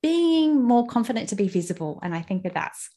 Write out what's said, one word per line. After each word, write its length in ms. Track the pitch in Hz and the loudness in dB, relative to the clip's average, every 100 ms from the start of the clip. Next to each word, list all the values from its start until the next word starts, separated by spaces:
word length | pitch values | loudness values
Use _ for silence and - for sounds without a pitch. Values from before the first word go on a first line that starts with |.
being 600 | 311 339 339 320 311 294 | 0 2 4 4 4 4
more 220 | 240 240 240 | 4 4 2
confident 440 | 240 226 226 - | -2 -2 -4 -4
to 60 | 202 | -2
be 120 | 196 | 0
visible. 520 | 185 170 170 156 - | 0 -4 -6 -6 -8
And 100 | 180 | -6
I 80 | 170 | -6
think 220 | 165 185 | -4 -6
that 100 | 185 | -4
that's 360 | 165 156 - - | -6 -8 -10 -18